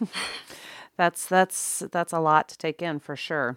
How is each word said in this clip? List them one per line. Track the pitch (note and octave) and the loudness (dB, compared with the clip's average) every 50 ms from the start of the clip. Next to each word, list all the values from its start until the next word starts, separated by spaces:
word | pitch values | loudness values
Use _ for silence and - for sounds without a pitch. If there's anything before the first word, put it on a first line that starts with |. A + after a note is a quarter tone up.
| A3 - - - - - - | -6 -6 -6 -6 -8 -8 -10
<laughs> | - - - - - - - - - - - _ | -12 -14 -16 -18 -18 -18 -18 -18 -18 -20 -8 _
That's, | - F3 F3 - - - | 2 2 2 2 -2 -2
that's, | - F#3 F#3 F#3 F#3 - - - - - - - - | 2 4 6 6 4 2 -4 -4 -4 -4 -6 -6 -4
that's | - F3 E3+ - | -2 -2 -2 0
a | F3 E3 | 0 2
lot | D#3+ D#3 D#3 D#3 - - | 4 6 6 6 4 2
to | - - | -4 -6
take | - D#3+ D#3 - | -4 -4 -4 -4
in | F3 E3+ D3 D3 | -4 -4 -4 -4
for | - - C#3+ | -6 -8 -10
sure. | - - - E3 D3 C3 A#2+ B2+ | -8 -6 -4 -2 -2 -2 -2 -4